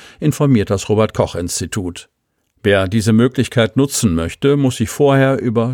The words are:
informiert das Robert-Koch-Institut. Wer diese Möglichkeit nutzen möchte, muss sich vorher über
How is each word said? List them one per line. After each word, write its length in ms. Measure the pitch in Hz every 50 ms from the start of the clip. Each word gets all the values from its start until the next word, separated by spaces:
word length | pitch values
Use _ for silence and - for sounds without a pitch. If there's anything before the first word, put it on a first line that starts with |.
| - - - _
informiert 500 | - 147 - - 151 139 131 107 95 -
das 220 | 101 95 - -
Robert-Koch-Institut. 1200 | 107 107 110 - - - 98 - - 87 87 85 - - 95 80 - 110 90 87 87 - - _ _ _ _ _ _ _ _ _ _ _
Wer 240 | - 98 101 95 95
diese 280 | 92 107 113 95 113 110
Möglichkeit 640 | 110 120 131 - - 113 - - 120 110 107 - 131
nutzen 360 | 139 139 - - 127 101 82
möchte, 440 | 82 82 82 - - - 139 143 147
muss 180 | 139 127 123
sich 140 | - 113 -
vorher 500 | - - 147 139 135 135 135 135 135 -
über 320 | - 123 110 117 113 123